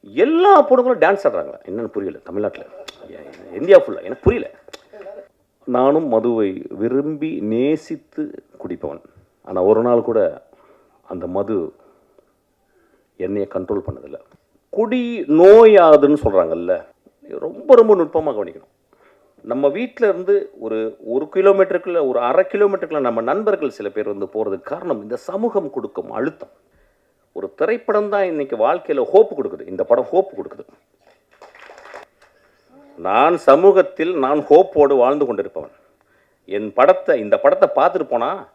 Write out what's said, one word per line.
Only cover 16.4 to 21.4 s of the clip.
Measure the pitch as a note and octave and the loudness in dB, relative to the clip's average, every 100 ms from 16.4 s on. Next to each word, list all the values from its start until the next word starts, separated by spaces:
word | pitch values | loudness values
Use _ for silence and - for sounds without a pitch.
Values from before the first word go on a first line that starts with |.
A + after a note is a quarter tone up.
| E2 E2 F2 F2 - _ _ _ D4 - | 0 -4 -4 -4 -6 _ _ _ -16 -12
ரொம்ப, | D#3+ - D4 B3 | -12 -12 6 6
ரொம்ப | A3+ G3 | 8 4
நுட்பமா | D#3 E3 D#3 A2 | 2 -2 -4 -6
கவனிக்கணும். | F2+ - _ _ _ _ _ _ _ _ | -8 -12 _ _ _ _ _ _ _ _
நம்ம | A2 B2 C#3+ | -10 -2 -2
வீட்ல | D#3+ B3 - A3 | -2 -10 -2 -2
இருந்து | F3+ F#3 G3+ - - | -2 -2 -2 -2 -12
ஒரு, | A2 A2 A2 - | -8 -6 -6 -10
ஒரு | - B2+ D3+ | -6 -6 -4
கிலோமீட்டருக்குள்ள, | F#3+ | 0